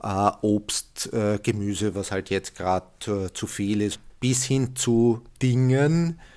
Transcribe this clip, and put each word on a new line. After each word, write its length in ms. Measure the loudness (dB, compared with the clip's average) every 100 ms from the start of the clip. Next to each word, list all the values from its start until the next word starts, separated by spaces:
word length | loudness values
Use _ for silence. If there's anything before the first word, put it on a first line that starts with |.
Äh, 280 | -4 0 0 2
Obst, 720 | 0 0 -2 -6 -8 -10 -6
äh, 260 | -2 0 0
Gemüse, 520 | -2 -2 -4 -2 -2
was 180 | -4 -4
halt 180 | -6 -2
jetzt 240 | -4 -4
grad, 520 | -4 0 0 -2 -10 -4
äh, 240 | -4 -4
zu 120 | -6 -8
viel 360 | -4 -2 0
ist. 180 | -2 -4 -12 -4
Bis 220 | -2 0
hin 320 | 0 0 0
zu 480 | -2 2 4 4 2 -6 -2
Dingen, 800 | 2 4 4 4 4 2 0 -4 -14